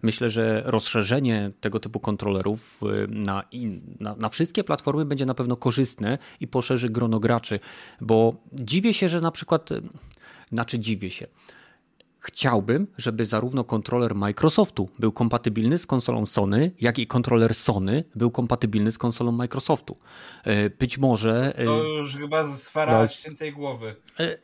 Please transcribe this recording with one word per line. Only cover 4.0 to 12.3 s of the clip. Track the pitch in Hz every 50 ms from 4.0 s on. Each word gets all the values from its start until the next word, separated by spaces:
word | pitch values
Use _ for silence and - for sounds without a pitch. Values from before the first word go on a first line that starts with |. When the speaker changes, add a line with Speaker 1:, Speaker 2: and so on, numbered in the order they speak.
Speaker 1:
na, | 107 107 104 107
na | 110 107
wszystkie | - - 160 170 - - 190
platformy | - 151 143 - - 139 147 160
będzie | 147 143 135 139
na | 131 127
pewno | - 131 120 123
korzystne | 117 - 131 120 131 135 120 - - 101 101 123 139 - - - _
i | - -
poszerzy | - 131 120 - 135 123 120 120
grono | 110 117 117 117 113 110
graczy, | 107 117 120 117 - - 110 98 - - - - - - - _
bo | - 107 113 110 113 113 113 - _ - -
dziwię | - 117 110 117 185 196 233 202
się, | - - 180
że | 160 175
na | 165 165
przykład, | - - - - 170 165 - - -
e, | - - - - - - - - - - - - - - _ -
znaczy | 117 117 117 - 120
dziwię | 107 110 110 95 98 92
się. | 90 - - - _ _ _ - - - - - _ _ _ _ _ _ - _ _ _
Chciałbym, | - -